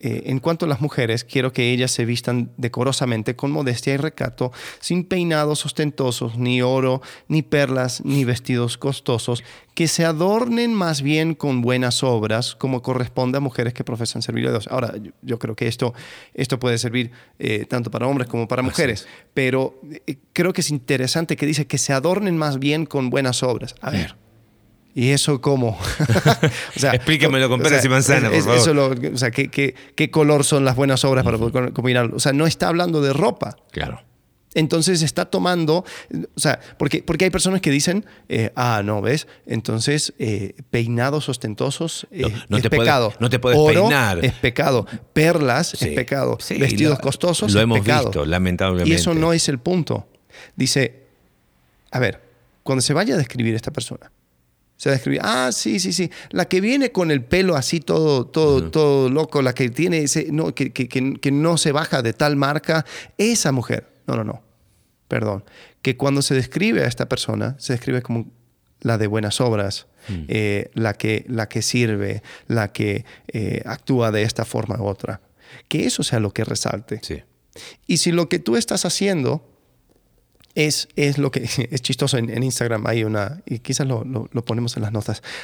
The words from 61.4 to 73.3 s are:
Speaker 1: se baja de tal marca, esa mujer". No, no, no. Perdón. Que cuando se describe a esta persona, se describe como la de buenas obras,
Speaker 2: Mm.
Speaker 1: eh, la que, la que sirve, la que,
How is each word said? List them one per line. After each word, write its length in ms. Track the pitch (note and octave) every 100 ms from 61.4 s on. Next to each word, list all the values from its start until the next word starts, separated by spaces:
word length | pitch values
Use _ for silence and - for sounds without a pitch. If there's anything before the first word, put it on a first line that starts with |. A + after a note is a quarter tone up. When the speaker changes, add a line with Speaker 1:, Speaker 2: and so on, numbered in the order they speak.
| D#3+ E3
Speaker 1:
se 160 | D#3+
baja 300 | C#3+ E3+ C#3
de 100 | A#2
tal 240 | - D3 C#3+
marca, 480 | C#3 D3 - D#3+ - - - -
esa 360 | G#3 A3+ D#3
mujer". 360 | C3 A#2 A2+ - _ -
No, 100 | B2
no, 80 |
no. 180 | G#2+ A#2+ _ _ _ _ _ _ -
Perdón. 360 | B2 G#2+ G2 - - - _
Que 160 | - B2
cuando 240 | C#3 C#3
se 140 | C#3
describe 480 | C3+ A#2+ D#3+ G#3+ A3
a 40 | B2+
esta 200 | - -
persona, 460 | B2+ - G#2+ A2 C#3
se 140 | -
describe 300 | B2 C3+ B2+
como 240 | A#2+ A#2 - - _ _ _ _
la 160 | A#2+ A2
de 80 | G#2+
buenas 340 | A2 G#2+ -
obras, 460 | B2 A2 G2 - - _ -
Speaker 2:
Mm. 160 | F2+ D2+
Speaker 1:
eh, 420 | G#2 G#2+ G2+ -
la 180 | A2 A2
que, 320 | G#2 A2 G#2+ -
la 200 | A2+ G#2+
que 140 | A2+
sirve, 600 | - B2+ A#2 G#2 G2+ G#2 - - -
la 240 | A#2 G#2
que, 320 | - G#2+ G2+ - - -